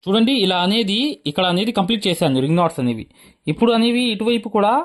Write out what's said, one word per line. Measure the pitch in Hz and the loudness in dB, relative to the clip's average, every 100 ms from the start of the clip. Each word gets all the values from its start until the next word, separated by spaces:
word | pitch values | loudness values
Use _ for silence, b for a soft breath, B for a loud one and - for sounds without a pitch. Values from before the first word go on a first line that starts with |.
| - | 0
చూడండి, | 202 226 269 190 | 0 2 2 2
ఇలా | 180 180 | 0 0
అనేది | 214 208 208 285 - - | 0 0 0 -2 -4 -6
ఇక్కడ | 143 185 | -2 0
అనేది | 175 220 226 | 0 -2 -2
కంప్లీట్ | 185 226 202 | 0 -2 -2
చేశాను | 170 165 131 135 | 0 0 0 0
రింగ్ | 165 | 2
నాట్స్ | 170 165 | 0 0
అనేవి. | 123 113 - b b b - | -4 -4 -10 b b b -6
ఇప్పుడు | 151 233 226 | 0 2 2
అనేవి | 233 240 247 | 2 0 -2
ఇటువైపు | 208 220 240 226 208 | -2 -2 -2 -2 0
కూడా | 202 254 | 2 2